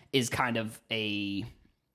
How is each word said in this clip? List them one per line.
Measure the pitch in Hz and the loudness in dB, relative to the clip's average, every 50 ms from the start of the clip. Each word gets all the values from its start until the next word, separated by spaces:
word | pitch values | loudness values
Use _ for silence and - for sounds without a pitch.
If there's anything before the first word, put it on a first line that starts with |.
| - - | -4 0
is | - 135 117 123 | 2 2 2 2
kind | - - 131 123 117 | 2 0 2 2 2
of | 117 110 110 113 - _ - | 0 -2 -4 -6 -12 _ -4
a, | 113 110 107 107 101 101 101 101 101 98 117 120 - - - _ _ _ _ _ | -2 -2 0 0 0 0 -2 -2 -2 -4 -4 -6 -10 -18 -20 _ _ _ _ _